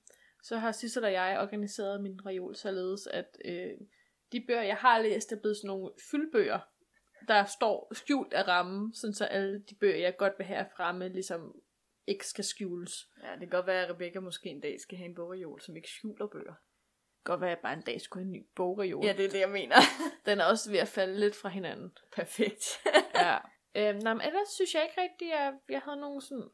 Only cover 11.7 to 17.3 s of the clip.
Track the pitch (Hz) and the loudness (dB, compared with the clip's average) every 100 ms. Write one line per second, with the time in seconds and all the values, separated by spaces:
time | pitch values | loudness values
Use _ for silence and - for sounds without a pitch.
11.7 | _ _ _ - 196 - - 196 - 196 | _ _ _ -6 -4 -6 -6 -6 -6 -6
12.7 | 175 175 - - - - 165 175 180 180 | -6 -8 -12 -14 -16 -14 -12 -2 0 2
13.7 | 185 180 175 175 185 185 170 185 143 151 | 0 0 -4 -8 -6 -8 -10 -10 -8 -6
14.7 | - - 180 175 175 170 185 165 - - | -8 -10 -12 -12 -10 -10 -8 -10 -12 -14
15.7 | 165 - - 214 - 208 160 - - _ | -14 -14 -10 -10 -8 -8 -8 -14 -16 _
16.7 | _ _ _ _ _ - | _ _ _ _ _ -2